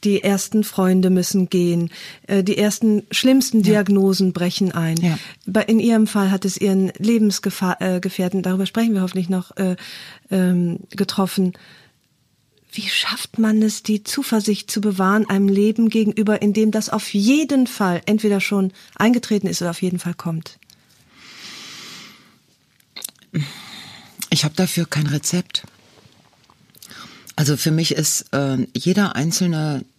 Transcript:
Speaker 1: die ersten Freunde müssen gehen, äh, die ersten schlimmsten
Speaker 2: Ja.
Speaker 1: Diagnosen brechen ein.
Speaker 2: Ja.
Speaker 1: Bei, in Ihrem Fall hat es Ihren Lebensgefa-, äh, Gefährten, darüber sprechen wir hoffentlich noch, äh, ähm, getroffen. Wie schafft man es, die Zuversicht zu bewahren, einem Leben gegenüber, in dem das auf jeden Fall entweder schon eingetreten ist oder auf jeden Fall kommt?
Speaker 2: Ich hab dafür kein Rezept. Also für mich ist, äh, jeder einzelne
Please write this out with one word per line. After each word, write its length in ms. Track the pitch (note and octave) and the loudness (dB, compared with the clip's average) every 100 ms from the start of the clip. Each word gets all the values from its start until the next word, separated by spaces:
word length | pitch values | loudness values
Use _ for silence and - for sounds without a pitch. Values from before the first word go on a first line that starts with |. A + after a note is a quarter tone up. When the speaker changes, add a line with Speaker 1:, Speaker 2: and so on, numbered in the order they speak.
Speaker 1:
die 180 | G#3 G3 | 2 2
ersten 420 | F#3+ G3 - A3 | 2 0 0 0
Freunde 440 | G#3+ - F#3 F#3 F#3 | 0 0 2 4 4
müssen 400 | F#3 F3+ G3 F3+ | 2 2 0 0
gehen, 420 | F#3 F3 E3+ E3+ - - - _ | 2 2 0 -2 -6 -20 -20 _
äh, 160 | G3 | 0
die 140 | F#3+ - | 0 2
ersten 460 | G#3 G3+ A3+ G#3 G3+ | 0 2 2 2 0
schlimmsten 500 | - B3+ C4+ B3+ A3+ | 0 4 4 4 2
Speaker 2:
Ja. 40 | F#3+ | 4
Speaker 1:
Diagnosen 640 | G#3+ G3 G3 G3 F#3+ F#3+ | 4 4 4 4 2 0
brechen 380 | F3 F3 - F#3+ | 0 -2 0 -2
ein. 240 | E3+ E3 E3 | 0 -2 0
Speaker 2:
Ja. 200 | E3+ D#3+ - - - | 0 0 -6 -16 -4
Speaker 1:
Bei, 160 | G3 | -2
in 160 | - A3+ | 2 2
Ihrem 260 | A#3 A3+ A3 | 4 4 4
Fall 220 | G#3+ G3 | 2 0
hat 140 | F#3+ | 0
es 140 | F#3+ F#3 | -2 -2
Ihren 300 | G3+ F#3+ F#3 - | 0 2 0 -2
Lebensgefa-, 760 | G#3 A#3 G#3+ F#3+ - - F#3 F3+ | 0 2 2 0 -4 -2 -4 -2
äh, 200 | F#3 F#3 | -2 -2
Gefährten, 420 | F#3 - F#3 F#3+ | -4 -2 -2 -2
darüber 240 | F#3 F#3 F#3+ | -2 -2 -2
sprechen 260 | - A#3 | -2 0
wir 80 | G#3 | 0
hoffentlich 260 | F#3 F#3+ F3 | -2 -2 -2
noch, 260 | F#3 F3+ - | -2 -4 -4
äh, 200 | F#3+ F3+ - - - - _ | -2 -2 -8 -18 -20 -20 _
ähm, 500 | F#3+ F3+ F3 F3 E3+ - | 0 2 2 0 -4 -10
getroffen. 600 | - G3 - F#3 - F#3 F3+ - - _ _ _ _ _ _ _ _ _ | -6 -4 -2 -2 0 -2 -2 -18 -20 _ _ _ _ _ _ _ _ _
Wie 160 | - G#3 | -12 -6
schafft 500 | - - A#3+ - - | -4 -4 -6 -8 0
man 220 | A3 G#3+ | 2 4
es, 200 | G#3+ G#3 | 2 0
die 180 | - G#3+ | -2 -4
Zuversicht 680 | G#3 - C#4 A3 G#3 G3+ - | -2 -6 0 0 0 -2 -4
zu 100 | - | -2
bewahren, 480 | G#3 F#3+ F#3+ G#3 G#3 | -2 0 2 2 2
einem 200 | G3 G3 | 2 2
Leben 420 | G3 G#3 A3 A3+ | 4 2 4 2
gegenüber, 500 | A3+ G#3+ G#3 G#3 G#3+ | 4 0 2 0 2
in 100 | G#3 | 2
dem 180 | G#3 A3 | 2 2
das 160 | G#3+ G#3+ | 2 -2
auf 240 | G#3+ - | -4 -2
jeden 520 | G3+ G3+ C#4+ D#4 C#4 B3+ | 0 2 2 2 2 0
Fall 320 | - G3 E3+ - | 0 0 0 0
entweder 340 | G#3+ G#3+ G3 | 0 2 0
schon 320 | F#3+ G3+ F#3+ - - - | 0 0 -2 -4 -20 0
eingetreten 520 | G#3+ B3 - G#3+ F#3+ | 2 2 2 -2 0
ist 120 | E3+ | -4
oder 100 | F3 | -4
auf 120 | E3+ | -2
jeden 160 | F#3 F3+ | -2 -2
Fall 160 | F3 | -6
kommt? 440 | E3+ - D#3+ - - _ _ _ _ _ _ - - - - - - - - - - _ _ _ _ _ _ _ - - _ _ E3+ C#3+ - - - - - - - - | -6 -6 -6 -8 -20 _ _ _ _ _ _ -20 -20 -20 -18 -18 -18 -18 -20 -20 -20 _ _ _ _ _ _ _ -18 -18 _ _ -6 -6 -10 -18 -20 -20 -20 -20 -18 -4
Speaker 2:
Ich 140 | E3+ | -2
hab 100 | D3+ D3+ | -2 0
dafür 300 | F#3 - E3+ | -2 0 -4
kein 200 | - D3+ | -2 -2
Rezept. 580 | C#3+ - F3 - - - _ _ - _ _ _ _ _ _ _ _ - - - - - - | -2 -2 -4 -4 -8 -10 _ _ -20 _ _ _ _ _ _ _ _ -20 -20 -20 -20 -14 -2
Also 200 | C#3+ D3 | 0 2
für 140 | - | 2
mich 220 | D#3 D#3+ | 2 0
ist, 400 | D3+ D#3 - - | 0 0 -2 -2
äh, 340 | C3+ C#3 C3 B2 - | -2 0 0 -2 -2
jeder 400 | E3+ F#3+ G3+ - | 0 2 0 0
einzelne 680 | D3+ E3 F3+ D#3+ D#3 C#3 - | -2 0 0 0 -2 -4 -8